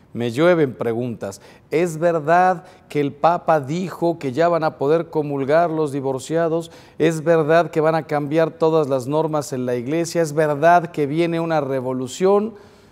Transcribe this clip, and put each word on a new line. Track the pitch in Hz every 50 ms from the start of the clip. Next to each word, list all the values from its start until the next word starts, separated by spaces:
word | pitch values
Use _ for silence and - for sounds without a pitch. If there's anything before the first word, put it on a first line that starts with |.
| _ _ -
me | 113 117 120
llueven | 113 123 160 175 180 165 151 135 107
preguntas. | - 117 117 113 113 123 127 113 92 - 98 98 - - - - - _ -
¿Es | - 151 175 180 156 156
verdad | 160 170 170 165 147 147 165 175 185 185 185 170 - - - - _ -
que | - 151
el | 143 143 -
Papa | - - 160 175 175 - - 160 156
dijo | 135 127 156 175 196 165 - - 170 170 165 165
que | - 139
ya | 120 131 165 175
van | 175 165 156
a | 156 - -
poder | 139 139 156 170 165 165
comulgar | - 160 147 147 143 139 135 127 147 165 175 170
los | 160 156 156 147
divorciados? | 135 143 131 135 135 131 123 - 151 165 170 165 156 170 165 165 - - - - - -
¿Es | 147 160 165 160 143
verdad | 160 170 165 156 143 160 170 175 156
que | 160 160
van | 151 160 160
a | 160 156 -
cambiar | 156 143 147 143 147 165 160 156
todas | 151 - 170 160 160 160 151 131
las | 135 131 120
normas | 123 147 156 160 160 151 151 143 - -
en | 127 127 123
la | 123
iglesia? | 123 117 123 151 170 170 160 - 170 165
¿Es | 151 143
verdad | 156 156 151 147 139 147 165 175 175 165 165
que | - - 147
viene | 135 147 160 170 165 170 165
una | 165 165 160 156
revolución? | 143 131 135 135 123 127 131 127 131 123 - - 185 185 202 208 214 220 226 - - - - - - -